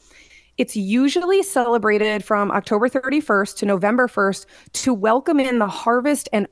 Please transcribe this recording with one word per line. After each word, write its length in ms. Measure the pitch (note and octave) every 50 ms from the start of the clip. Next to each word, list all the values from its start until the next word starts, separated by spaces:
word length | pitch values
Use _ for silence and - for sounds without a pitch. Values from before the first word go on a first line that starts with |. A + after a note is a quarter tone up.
| _ _ - - - - - - _ _ _ -
It's 180 | B3 - -
usually 680 | G#3+ F#3+ F#3+ A3 B3+ C#4 C#4 - F4+ F4 F4+ G4 G4
celebrated 800 | - - - C4 A#3+ A#3+ A#3 A3+ G3+ G#3+ G#3 G#3 G#3+ G#3+ G#3 G3+
from 280 | - - G#3+ G3+ G3+ G3
October 380 | - G3+ - - A3 G#3 A#3+ B3
thirty-first 680 | - C4 - C4 C#4+ D4+ D4 - G#3 G3 G3+ - - -
to 60 | G#3+
November 440 | G3+ G3 F3 G3+ G#3 A#3+ B3 B3 A#3+
first 360 | - G#3 G3 G3 F#3+ - - _ - - - -
to 200 | - - - C4
welcome 480 | A#3+ F#3+ G3+ A3 A#3 C4+ - F4 D#4 C#4
in 180 | C4 C4 B3 A3+
the 100 | G#3 F#3+
harvest 600 | - - - A#3 A#3+ B3 B3 D4 C#4+ - - - -
and 140 | G#3 G3 -